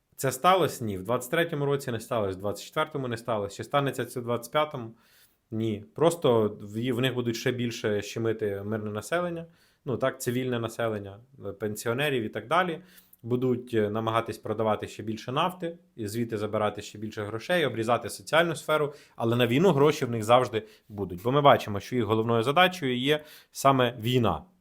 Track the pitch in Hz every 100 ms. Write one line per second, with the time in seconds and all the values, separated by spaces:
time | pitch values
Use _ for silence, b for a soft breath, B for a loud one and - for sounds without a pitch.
0 | _ - 135 127 180 185 143 - 110 92
1 | 95 123 - 165 165 151 143 143 135 139
2 | - 120 98 92 101 98 - 156 156 143
3 | 127 113 - 107 98 - 110 143 139 131
4 | 120 131 117 117 - 151 151 135 117 -
5 | b b b b - 110 113 101 - -
6 | 160 - 135 117 104 107 101 110 127 117
7 | 131 120 120 113 131 117 120 117 110 104
8 | - 117 113 110 104 98 104 110 107 104
9 | - 170 175 170 165 b b b 143 117
10 | 131 131 131 123 127 120 110 - 117 104
11 | 101 101 - - 101 95 107 104 117 123
12 | 147 127 107 113 110 170 180 156 B B
13 | B B 117 123 127 117 - 113 104 110
14 | 113 113 113 - 104 107 110 107 95 -
15 | 107 110 - 139 180 180 170 170 _ -
16 | 101 117 117 107 104 107 104 104 - 104
17 | 107 110 104 113 - 180 135 110 113 117
18 | 101 - 98 151 175 151 - 156 143 B
19 | B B 117 120 120 127 190 139 151 151
20 | 120 117 107 127 120 107 - B B 101
21 | 92 87 117 143 143 117 - 98 - 123
22 | 104 110 117 117 117 160 180 180 135 123
23 | 135 151 B B B - 139 131 120 127
24 | 113 127 107 76 - _